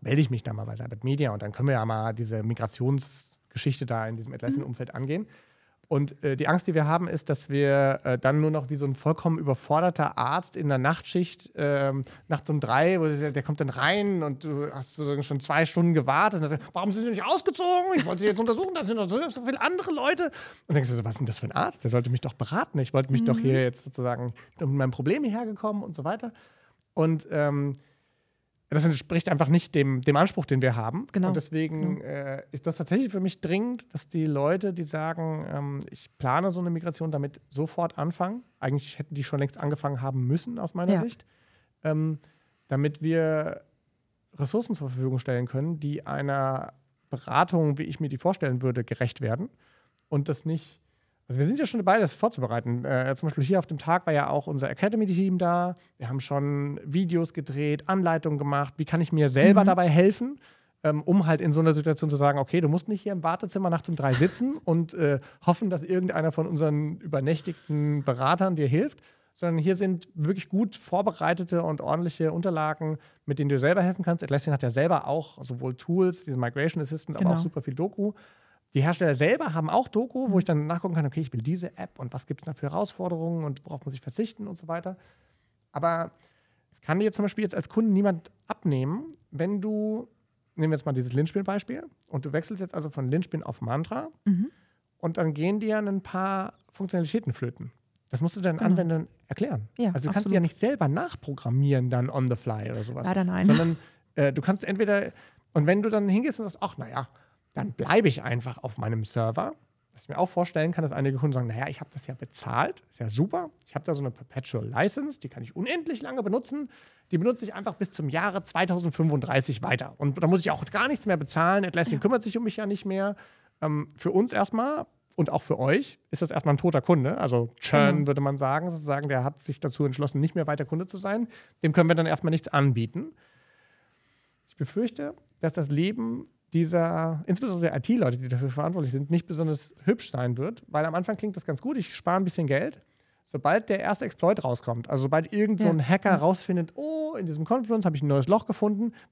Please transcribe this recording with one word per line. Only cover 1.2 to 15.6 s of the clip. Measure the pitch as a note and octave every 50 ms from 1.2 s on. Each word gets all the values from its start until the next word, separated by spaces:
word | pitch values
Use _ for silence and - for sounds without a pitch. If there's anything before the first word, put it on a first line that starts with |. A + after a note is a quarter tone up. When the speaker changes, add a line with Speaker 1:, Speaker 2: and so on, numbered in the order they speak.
| C#3+ A#2
Speaker 1:
und | G#2 G#2+
dann | G#2 G#2
können | G#2 - C3 C#3
wir | C3
ja | A2+ A2
mal | A2+ A2 G#2+ A2 A2+
diese | A2 A2+ A2+ G#2+ A2+ A2
Migrationsgeschichte | G#2+ A2+ A#2 A2+ A2+ A2 - - B2 C3+ C#3 C3+ C3 - - - - - _ _ _ _ - - - D3 B2+ - C3
da | A#2+ A#2 A2+ A2
in | A2 A2+
diesem | A2+ A2+ C3 C3
Atlassian-Umfeld | A#2 - - C4+ G3+ - C#3 A#2 - B2 -
Speaker 2:
Mhm. | -
Speaker 1:
angehen. | B2 C3+ C3+ D#3 G3 G#3+ - - - _ _ _ _ _ _ _ _ _ -
Und, | D#3 C#3 C#3+ C#3+ C#3+ -
äh, | - C#3+ C3+
die | B2+ -
Angst, | - E3+ F3 - F#3+
die | D#3
wir | D#3 D3
haben, | D3+ E3 F3 F3 F3
ist, | E3+ D3+ - -
dass | C#3+ - - -
wir, | C#3 C#3+ C#3+ C#3 C#3 C#3 C#3 C3+ C3 - -
äh, | C3 B2+
dann | A#2+ - C3 C#3+ D3+
nur | D3+ D#3
noch | D#3 D3+ C3 B2+
wie | D3+
so | C#3 C#3+
ein | C#3 B2+
vollkommen | - - F3+ E3 - - E3+ D#3+ E3
überforderter | D#3 C#3 B2+ - - - D3 D#3+ F3+ F3+ E3 - D3 - - B2
Arzt | A#2+ B2+ D3+ F3+ - - -
in | F#3 D#3 C#3+
der | C#3 C3
Nachtschicht, | B2+ D3 E3 - - - - F3+ F3+ - - - - - -
ähm, | - D3 C#3+ C#3+ C#3 C#3 C#3 C3+ C#3 B2+ - - - - -
nachts | D#3 C#3+ - -
um | D3+ C#3+
drei, | C3+ A2 B2 C#3 D#3+ F3+ F#3+ F3
wo | D#3
der, | D#3 D3 C#3 D3+ D3
der | C3 C#3+
kommt | C3 - D3+ -
dann | D3 C3
rein | B2+ B2+ C3+ D#3+ G3 G#3 G3+ G3+ F#3+ E3+
und | D3+ D3 C3 C#3 E3
du | D3+ C#3+ C#3+ D3 D3
hast | - C3+ C3 - -
sozusagen | D3+ D3+ C#3+ C#3+ C#3+ C#3
schon | - C#3+ C3
zwei | - - D3 D#3